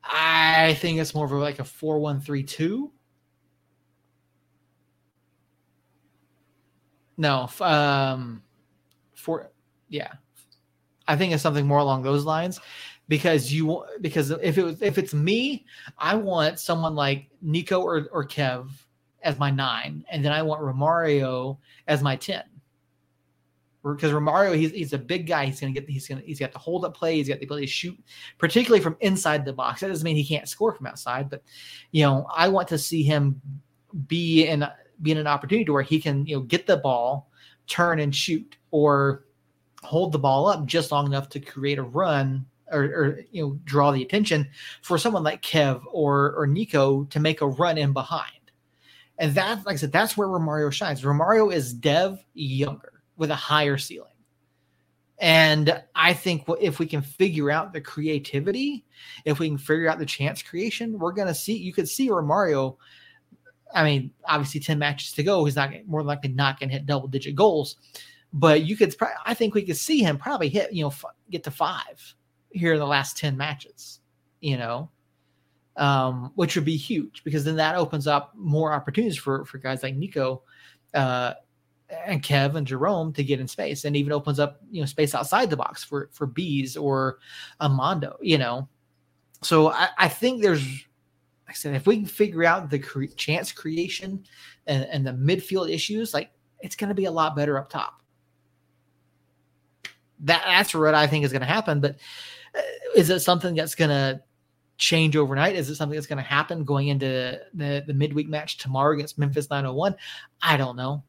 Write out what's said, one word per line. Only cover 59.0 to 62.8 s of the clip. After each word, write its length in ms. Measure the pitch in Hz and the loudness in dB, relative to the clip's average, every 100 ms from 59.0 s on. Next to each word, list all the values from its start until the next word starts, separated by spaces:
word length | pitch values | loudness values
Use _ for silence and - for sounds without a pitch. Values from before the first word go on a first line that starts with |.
| - - | -20 -10
if 160 | - 147 | -4 -2
we 80 | 165 | -2
can 100 | 143 | -4
figure 300 | 139 156 165 | 0 0 2
out 100 | 156 | 0
the 80 | 143 | -4
chance 340 | - 139 - | -4 -4 -4
creation, 560 | - 170 220 - 233 214 | -10 -6 -6 -4 -8 -4
we're 100 | 170 | -4
gonna 240 | 190 190 | -2 -4
see, 220 | 151 - 220 | -4 -4 -6
you 160 | 180 | -4
could 160 | 180 208 | -4 -4
see 220 | - 269 | -2 0
Romario, 680 | 190 147 175 190 143 135 131 | 0 2 2 2 0 -2 -6